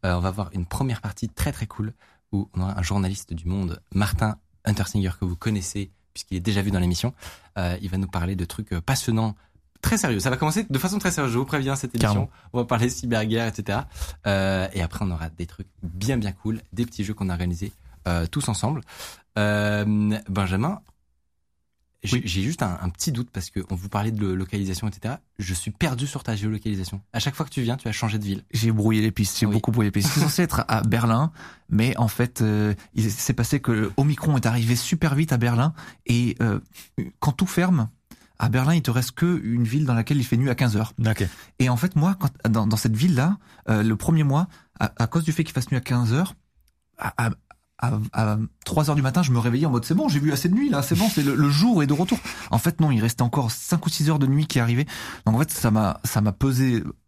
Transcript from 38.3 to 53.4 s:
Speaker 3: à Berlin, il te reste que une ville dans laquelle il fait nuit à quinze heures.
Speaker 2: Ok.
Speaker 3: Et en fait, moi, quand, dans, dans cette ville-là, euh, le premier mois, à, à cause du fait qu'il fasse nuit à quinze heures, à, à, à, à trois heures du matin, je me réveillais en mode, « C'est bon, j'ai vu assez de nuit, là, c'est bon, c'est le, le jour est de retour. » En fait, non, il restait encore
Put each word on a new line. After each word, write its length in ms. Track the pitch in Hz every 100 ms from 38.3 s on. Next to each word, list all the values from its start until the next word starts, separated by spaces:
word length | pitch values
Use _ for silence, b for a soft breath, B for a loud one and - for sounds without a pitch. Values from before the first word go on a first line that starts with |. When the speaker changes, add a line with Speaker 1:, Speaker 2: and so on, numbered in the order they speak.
| _
Speaker 3:
à 80 | 117
Berlin, 260 | 123 135
il 80 | 165
te 100 | 131
reste 200 | 123 123
que 280 | - 170 180
une 220 | 110 117
ville 200 | 117 135
dans 100 | 143
laquelle 240 | 117 110 143
il 60 |
fait 120 | 120 117
nuit 140 | 135
à 40 |
quinze 220 | 120 127 104
heures. 160 | 113 -
Speaker 2:
Ok. 220 | 113 107 95 B B _
Speaker 3:
Et 100 | 127
en 80 | 123
fait, 200 | 180 156
moi, 180 | 170 190
quand, 120 | 156 - 113
dans, 200 | 110 107
dans 80 | 101
cette 180 | - 110
ville-là, 420 | 143 127 151 202 B B -
euh, 140 | 107
le 140 | 110 110
premier 260 | - 165
mois, 240 | 147 139 185 B B -
à, 140 | - -
à 120 | 117
cause 160 | 165
du 80 | 160
fait 100 | 156
qu'il 100 | 160
fasse 200 | - 123
nuit 40 | 131
à 40 |
quinze 320 | - 123 117
heures, 240 | 127 185 - _ _ _ _ _ -
à, 140 | - - 120
à, 40 | - _ - _ -
à, 180 | 120 113 110
à 260 | - 110 107 110 _
trois 260 | - - 151
heures 40 | 147
du 60 |
matin, 220 | 131 135
je 80 | 156
me 80 | 120
réveillais 260 | 117 120 160
en 40 |
mode, « 140 | 123 -
C'est 80 |
bon, 140 | 165 302
j'ai 120 | 147
vu 120 | 147
assez 160 | 135 175
de 60 |
nuit, 140 | 202 285
là, 140 | 170
c'est 120 | - 101
bon, 120 | 214
c'est 140 | 160
le, 100 | 139
le 140 | 139 143
jour 320 | 143 220 208
est 60 | 143
de 40 |
retour. » 260 | 147 185 240 B B B
En 60 | 117
fait, 220 | 170 -
non, 120 | 156
il 80 | 120
restait 220 | 113 -
encore 280 | 120 131